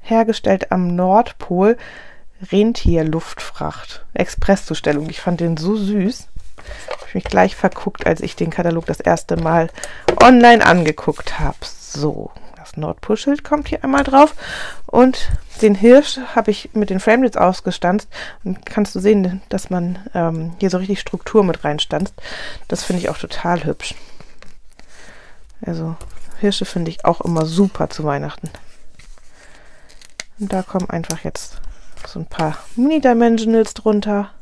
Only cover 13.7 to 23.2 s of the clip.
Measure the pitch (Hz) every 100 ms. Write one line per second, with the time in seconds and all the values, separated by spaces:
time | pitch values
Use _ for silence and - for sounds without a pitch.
13.7 | - 269 277 269 269 302 - - - -
14.7 | - - - 254 254 - - - - 214
15.7 | 196 220 254 294 - 247 - 220 208 -
16.7 | 214 208 190 220 233 262 - 175 185 -
17.7 | - 175 202 - - - - - 190 -
18.7 | - 202 190 196 214 185 190 - 196 -
19.7 | 180 175 180 - 180 165 160 165 - 196
20.7 | 180 190 196 - 185 - 220 190 165 147
21.7 | 147 - 151 190 - - - - - -
22.7 | 175 - 180 180 160